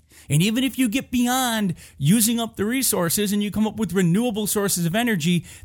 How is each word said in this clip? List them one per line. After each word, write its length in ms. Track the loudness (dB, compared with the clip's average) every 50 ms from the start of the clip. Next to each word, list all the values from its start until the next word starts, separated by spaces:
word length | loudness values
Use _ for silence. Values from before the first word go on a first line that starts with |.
| _ _ -20 -18 -6 0
And 120 | 2 2 4
even 200 | 4 2 0 0
if 140 | -2 0 0
you 120 | -2 0
get 220 | 0 -2 -4 -2
beyond 640 | -2 0 0 2 0 0 0 0 0 0 -2 -2 -4 -6 -10 -20 -10 -4
using 420 | 0 2 4 4 4 2 0 0
up 160 | -4 -6 -4
the 100 | -4 -4
resources 680 | -2 -2 -2 -2 0 0 0 0 0 0 0 0 0 0
and 80 | -2
you 100 | -2 -2
come 140 | -2 0 -2
up 120 | -2 -2 -4
with 160 | -4 -2 0
renewable 540 | 2 2 4 4 2 2 0 -2 -2 -2 -2
sources 380 | -2 0 0 0 0 0 -2
of 100 | 0 0
energy, 500 | 0 0 0 0 0 0 0 0 0 -2 -6 -18 -12 -4